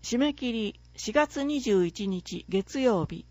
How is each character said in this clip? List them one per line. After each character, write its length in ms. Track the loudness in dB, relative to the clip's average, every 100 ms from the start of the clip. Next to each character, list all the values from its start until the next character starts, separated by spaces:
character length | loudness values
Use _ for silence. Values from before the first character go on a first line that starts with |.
締 160 | -2 2
め 160 | 2
切 200 | 0 -4
り、 260 | -2 -4 -8 -20 -10
四 180 | 0
月 300 | 2 2 0
二 180 | -2 -2
十 240 | 2 4 2
一 220 | -2 -4
日 400 | -4 -6 -12 -2
月 300 | -4 -2 2
曜 260 | 2 4 0
日。 220 | -6 -14